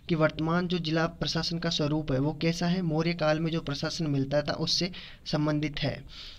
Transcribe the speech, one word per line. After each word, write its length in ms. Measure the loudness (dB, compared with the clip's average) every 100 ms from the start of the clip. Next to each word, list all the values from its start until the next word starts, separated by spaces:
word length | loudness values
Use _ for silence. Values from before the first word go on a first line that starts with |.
| -2
कि 60 |
वर्तमान 540 | 2 2 2 0 0 2
जो 100 | 0
जिला 280 | 0 2 0
प्रशासन 520 | 0 -2 -2 -2 -2
का 120 | -2
स्वरूप 420 | 0 0 0 0
है 60 | 0
वो 140 | 0
कैसा 340 | 0 0 2 2
है? 160 | 2
मौर्य 320 | 2 2 2
काल 260 | 2 2 2
में 120 | 2
जो 80 | -2
प्रशासन 460 | -2 -4 -4 -2 0
मिलता 360 | 0 2 0
था 100 | 0
उससे 380 | -2 0 0 0 -4 -14 -16 -2
संबंधित 540 | 0 2 2 0 -2
है। 240 | -2 -4 -10 -16 -16